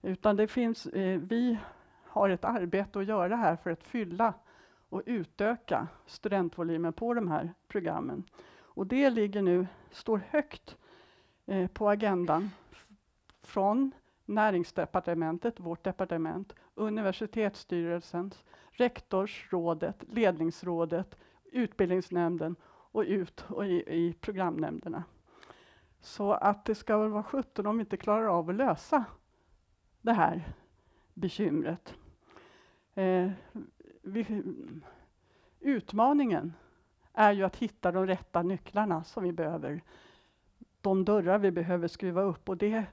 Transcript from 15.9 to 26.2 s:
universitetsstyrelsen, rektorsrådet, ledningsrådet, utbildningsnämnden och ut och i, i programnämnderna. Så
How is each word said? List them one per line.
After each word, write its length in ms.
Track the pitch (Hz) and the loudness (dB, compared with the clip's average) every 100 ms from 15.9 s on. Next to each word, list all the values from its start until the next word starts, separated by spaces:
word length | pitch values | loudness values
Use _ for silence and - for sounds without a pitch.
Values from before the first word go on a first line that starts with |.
| 180 190 170 160 170 196 - _ | -4 -4 -2 -4 -6 -10 -16 _
universitetsstyrelsen, 1600 | - 214 214 202 190 214 226 208 - - 175 170 170 - 175 190 185 _ - - | -6 -4 -2 -2 -2 -6 -2 -2 -2 -6 -2 -2 -2 -4 -6 -6 -10 _ -20 -20
rektorsrådet, 1300 | - 240 - - 190 202 - - 180 170 160 - - - | 0 0 0 -4 -2 -2 -6 -4 -2 0 -2 -4 -6 -8
ledningsrådet, 1120 | 220 214 165 165 165 175 170 165 170 190 - - _ | 2 2 4 -2 -2 -4 -2 0 -2 -4 -12 -20 _
utbildningsnämnden 1120 | - 254 220 - 185 185 175 175 170 170 160 170 - | -8 -2 -2 0 2 2 0 0 0 0 -4 -6 -14
och 360 | - _ 214 196 | -20 _ -4 0
ut 380 | 196 175 - - | 0 -2 -10 -12
och 180 | - 202 | -6 0
i, 100 | 175 - 165 170 | -2 0 0 0
i 100 | 170 | -2
programnämnderna. 840 | - 196 185 160 156 156 - - 170 _ _ - - - - _ _ _ | -8 -2 -2 -2 -4 -6 -8 -10 -10 _ _ -20 -20 -20 -20 _ _ _
Så 320 | - - | -20 -4